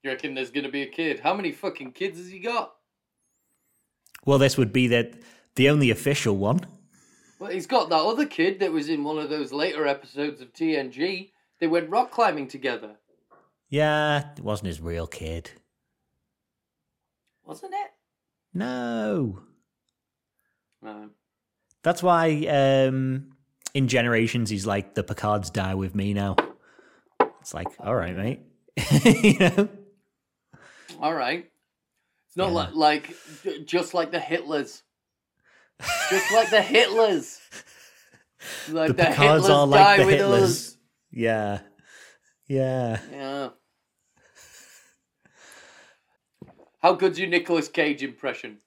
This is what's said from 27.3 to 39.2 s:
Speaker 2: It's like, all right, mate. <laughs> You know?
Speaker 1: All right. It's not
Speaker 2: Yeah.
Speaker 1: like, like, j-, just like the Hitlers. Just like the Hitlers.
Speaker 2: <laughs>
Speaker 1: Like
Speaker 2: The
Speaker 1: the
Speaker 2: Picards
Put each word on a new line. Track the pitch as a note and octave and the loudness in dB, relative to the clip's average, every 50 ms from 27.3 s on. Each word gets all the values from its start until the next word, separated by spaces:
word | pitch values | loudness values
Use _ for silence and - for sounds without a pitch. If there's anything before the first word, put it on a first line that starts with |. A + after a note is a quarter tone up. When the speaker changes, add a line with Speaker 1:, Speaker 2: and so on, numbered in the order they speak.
| - _ | -2 _
Speaker 2:
It's | _ - - | _ -14 -12
like, | D#2 F2 - - _ | -12 -12 -12 -14 _
all | - G2 A#2+ | -8 -6 -4
right, | A#2 E2+ F2 F2+ | -4 -4 -6 -8
mate. | F2+ G2 A2+ C3+ - - _ _ _ _ _ _ - | -8 -8 -8 -8 -10 -14 _ _ _ _ _ _ -8
<laughs> | - - D3 C#3+ - A#3 - - - | -2 0 0 4 6 4 4 6 4
You | G#3+ - - | 4 4 4
know? | G3 E3+ - - G3+ G#3 - - - _ _ _ _ _ _ _ _ _ _ _ _ _ - - - - - - - - - - | 2 2 4 2 -2 -2 -4 -18 -20 _ _ _ _ _ _ _ _ _ _ _ _ _ -20 -20 -20 -20 -20 -20 -20 -20 -14 -4
Speaker 1:
All | - D3+ E3 | -4 -2 -2
right. | D3+ B2+ B2 D#3 F3 E3+ _ _ _ _ _ _ _ _ _ _ _ _ _ _ _ _ _ | 0 -2 -2 -2 -4 -6 _ _ _ _ _ _ _ _ _ _ _ _ _ _ _ _ _
It's | _ E3+ | _ -2
not | F#3 G3 | -2 0
Speaker 2:
Yeah. | E3+ | 0
Speaker 1:
like, | E3+ D3 - - | -2 -2 -4 0
like, | D#3 D#3 D3+ D3+ D3 D3 - - - - - D#3 - - | 2 4 4 4 2 -4 -10 -20 -20 -20 -20 -20 -12 -10
j-, | F#3+ D#3 C#3+ D#3 | -10 -10 -10 -10
just | - - F3 E3 - - | -4 -2 -2 -2 0 -2
like | F#3 E3 - | -2 -2 -2
the | F3 E3 | -4 -6
Hitlers. | - - D#3+ E3 - C#3+ D#3 D3 C#3 - - - _ _ _ _ _ _ _ _ _ _ _ _ _ _ _ _ _ _ _ _ - - F5 E5+ F5+ - | -4 -4 -6 -6 -4 -4 -4 -4 -4 -6 -10 -20 _ _ _ _ _ _ _ _ _ _ _ _ _ _ _ _ _ _ _ _ -8 -6 -4 -4 -2 0
Just | F#4 F#3+ F#3+ - | 0 0 0 2
like | G3 A3+ A3+ - | 2 2 2 4
the | A3 G#3 | 4 2
Hitlers. | F#3+ F3+ C4+ A3+ A#3+ G3 G3+ A3+ A3+ G#3+ F#3+ D3+ B2+ - - - - | 2 4 4 4 4 4 2 2 2 2 2 -2 -4 -8 -16 -20 -20
Speaker 2:
<laughs> | _ - - - _ - - - - _ _ _ _ _ _ _ _ _ _ - - - - - - | _ -20 -20 -20 _ -20 -20 -20 -20 _ _ _ _ _ _ _ _ _ _ -16 -14 -14 -14 -12 -8
Speaker 1:
Like | D#3 D#3+ D#3+ D#3 | -4 -2 0 0
Speaker 2:
The | B2 | 2
Speaker 1:
the | - E3+ | 2 2
Speaker 2:
Picards | D#3+ - D3 | 2 4 6